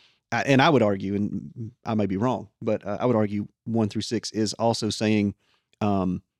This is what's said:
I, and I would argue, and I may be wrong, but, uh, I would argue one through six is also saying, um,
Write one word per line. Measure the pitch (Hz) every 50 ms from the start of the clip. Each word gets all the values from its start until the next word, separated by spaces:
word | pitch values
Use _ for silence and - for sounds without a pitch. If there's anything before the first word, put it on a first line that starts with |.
| _ _ _ _ _ _
I, | 120 117 -
and | - 139 127
I | 143 170
would | 147 123
argue, | 110 104 101 98 98 95 101
and | 101 104 - - 98 - - - 123 113 107 - _ -
I | - 113
may | 110 101
be | 95 92
wrong, | 95 113 131 117 92 95 - _ -
but, | - 110 107 - -
uh, | 95 104 -
I | 113
would | 127 117
argue | 107 107 101 104 104 104 - _ _ -
one | 117 110 113 110 104
through | - 110 101
six | - 117 104 - -
is | - 107 110 98 -
also | - 110 117 113 - 117 104
saying, | - - 110 107 110 107 101 101 98 _ _ _ _ _ _ _ _ -
um, | 110 104 101 95 92 92 90 101 - _ _ _